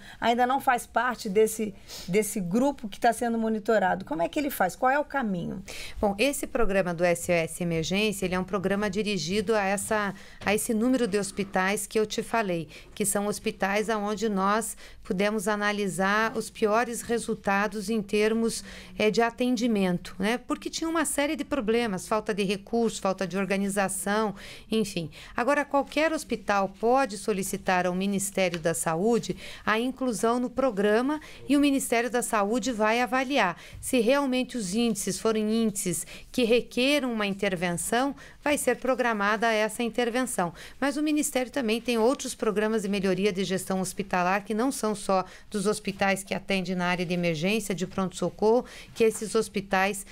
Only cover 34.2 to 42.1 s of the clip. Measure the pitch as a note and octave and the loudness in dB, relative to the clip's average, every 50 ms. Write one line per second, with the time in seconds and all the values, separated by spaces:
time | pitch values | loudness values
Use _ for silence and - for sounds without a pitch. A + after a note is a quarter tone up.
34.2 | C#4+ C4 B3 B3+ B3+ B3+ - B3 G#3 F3 F#3 A#3 A#3+ A#3 A3 A3 - - - - | 2 2 0 0 -2 -2 -4 -6 -4 -2 0 0 0 0 0 0 -2 -4 -4 0
35.2 | - A3+ A3 A3 G#3+ G#3+ A3 A3+ A3+ A3 G3+ - - F#3 E3 - - - - - | 0 0 0 2 0 0 2 2 2 0 0 -2 -2 -2 -4 -4 -6 -10 -14 -18
36.2 | - - - B3+ B3 G#3 B3 A#3+ A#3 - - A#3+ B3 C4+ D4 D4 C4 B3+ A#3 A3 | -18 -6 0 0 2 4 4 2 2 0 -2 0 2 4 2 2 0 0 -2 -2
37.2 | G#3 G3+ F#3+ G3 G#3+ G3+ F#3 E3 F#3 F3 F3 E3+ - - A3+ A#3+ C4 C#4+ C4+ - | -2 -2 -2 0 0 -2 0 0 -2 -2 -2 -2 -2 0 0 2 2 0 -2 -6
38.2 | - - - - - C#4+ D4 - - B3+ A#3+ A#3+ - B3+ C4 A3 B3 A#3 A3+ G#3 | -12 -20 -20 -6 -2 0 0 2 2 0 0 0 0 -2 0 2 0 0 0 0
39.2 | G3+ G3+ A3 G#3+ A#3 A#3 A3 G#3+ G#3+ G#3+ G#3+ - A#3+ A3+ A#3 - A#3+ A#3+ G#3+ B3+ | 0 0 2 2 2 2 2 2 0 0 -2 -2 -4 -2 0 0 -2 0 0 -2
40.2 | B3+ - - - F3+ E3+ - - - - - - C4 C#4+ B3 D4 D4+ D#4 D4+ D4+ | -2 -2 -2 -2 -2 -2 -4 -10 -16 -18 -6 -2 -2 -2 0 0 0 0 2 2
41.2 | D4 - - B3+ B3+ A3+ - C#4+ B3 G#3+ A3 A#3 A3+ - A#3+ A3+ A3 A#3+ | 0 0 0 -2 -2 -2 -2 -2 0 0 0 0 0 0 2 4 4 4